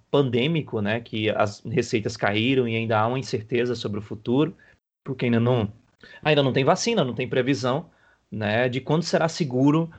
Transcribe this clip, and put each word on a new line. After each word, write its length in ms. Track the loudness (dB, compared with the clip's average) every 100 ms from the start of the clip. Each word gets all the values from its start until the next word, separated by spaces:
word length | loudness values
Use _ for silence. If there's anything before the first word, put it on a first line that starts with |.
| _
pandêmico, 680 | 0 2 2 0 0 -2 -4
né, 180 | -2 -2
que 300 | -4 -4 -2
as 320 | 0 -2 -4 -4
receitas 520 | -2 0 -2 -2 -2
caíram 500 | -2 0 2 2 0
e 80 | -2
ainda 240 | 0 0
há 80 | 0
uma 120 | -2
incerteza 560 | -4 -6 -4 -2 -2 -4
sobre 240 | -6 -8
o 40 |
futuro, 520 | -10 -10 -2 0 0 -4 -20 _ _ _
porque 220 | -12 -4 0
ainda 140 | 2
não, 320 | 2 2 0 -6 _ _ -20 -6
ainda 180 | 2 4
não 120 | 4
tem 100 | 4
vacina, 400 | 4 2 2 0
não 100 | 0
tem 140 | -2 -2
previsão, 640 | 0 0 0 0 -2 -4 _ _ _ _
né, 380 | -6 0 0 0
de 100 | -2
quando 240 | -2 -2
será 240 | 0 0 0
seguro 640 | -2 -2 2 4 4 0